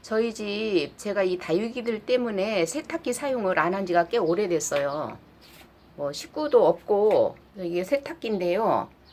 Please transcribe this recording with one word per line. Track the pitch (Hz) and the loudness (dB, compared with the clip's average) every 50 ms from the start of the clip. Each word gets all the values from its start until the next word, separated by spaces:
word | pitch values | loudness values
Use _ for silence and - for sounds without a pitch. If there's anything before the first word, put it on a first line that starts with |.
저희 | - - 220 220 226 233 220 | -8 -2 -2 0 0 0 -4
집 | - 214 208 202 208 220 220 202 165 143 - - | -6 -6 -6 -4 -4 -4 0 0 0 0 -2 -8
제가 | - - 208 196 202 190 | -10 -8 -4 -2 0 0
이 | 185 180 | 0 0
다육이들 | 180 - - 160 185 220 233 233 247 220 233 226 214 - | -4 -2 0 0 0 0 -2 -6 -6 -4 -4 -6 -6 -2
때문에 | - 254 254 247 233 214 190 190 214 220 190 165 | -2 0 0 0 -2 -2 -2 -2 0 0 0 0
세탁기 | 165 - 294 311 - - 330 - 269 240 | 0 -2 -8 -6 -6 -8 -6 -4 -4 -4
사용을 | - 285 277 262 247 208 185 185 160 | -4 -2 -4 -2 0 0 0 2 2
안 | 151 175 185 | 2 2 0
한 | 196 202 | -2 -2
지가 | 175 170 170 170 | 2 2 2 2
꽤 | 165 - | 2 0
오래됐어요. | 240 196 160 170 185 214 185 175 156 147 - 147 143 139 143 139 156 143 110 113 - - - - - - - - - - - _ _ - - - | 0 2 2 2 0 0 0 0 -2 -2 0 -2 -2 -2 -2 -4 -4 -6 -8 -10 -14 -18 -20 -20 -20 -20 -20 -20 -20 -20 -20 _ _ -20 -20 -12
뭐 | - 143 143 147 | -8 -8 -8 -8
식구도 | - - - - 302 302 294 254 240 190 | -8 -14 -12 -8 -6 -2 4 6 6 8
없고 | 156 175 - - - 208 196 208 214 190 135 110 - - - - - _ | 6 4 2 0 0 2 4 4 4 6 4 4 2 0 -8 -20 -20 _
이게 | 202 185 170 170 175 185 | -8 -8 -4 -2 -2 0
세탁기인데요. | 180 285 277 277 - 339 - - 226 214 190 180 175 175 202 226 190 139 107 175 - - _ - - | 0 0 -2 -2 -6 -12 -8 -4 -4 -2 -2 0 0 0 0 2 2 0 0 -2 -4 -12 _ -20 -20